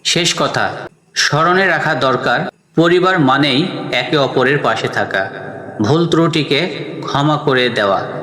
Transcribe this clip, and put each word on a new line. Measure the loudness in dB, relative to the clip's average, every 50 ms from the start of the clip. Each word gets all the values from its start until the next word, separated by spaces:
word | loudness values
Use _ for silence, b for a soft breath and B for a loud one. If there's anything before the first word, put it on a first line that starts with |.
| _
শেষ | -2 -2 0 0 -2 0
কথা, | 0 -2 -2 0 -2 -2 -2 -4 -8 -14 -16 _ _ _ _ _
স্মরণে | -4 -2 0 0 2 2 2 2 2 2
রাখা | 2 0 0 0 -2 -2
দরকার, | 0 0 0 0 0 0 0 0 0 -2 -6 _ _ _ _ _
পরিবার | 2 4 4 4 4 4 2 2 4
মানেই | 4 4 4 2 2 2 2 0 0 -2 -4 -8 -6 -4
একে | -2 -2 -2 0 0 2
অপরের | 2 2 2 2 2 2 2 2
পাশে | 2 0 0 0 -4 -4
থাকা, | -2 -2 -2 -2 -2 -4 -4 -4 -8 -12 -12 -12 -14 -14 -14 -14 -6 -4
ভুল | 0 2 2 2 2 2
ত্রুটিকে | 2 2 2 2 0 -2 0 0 0 0 0 -2 -6 -10 -10 -10 -12 -10
ক্ষমা | -10 -4 -2 0 2 2 0
করে | 0 0 0 2 2 0 0
দেওয়া | 0 0 0 2 0 0 -2 -6 -10 -10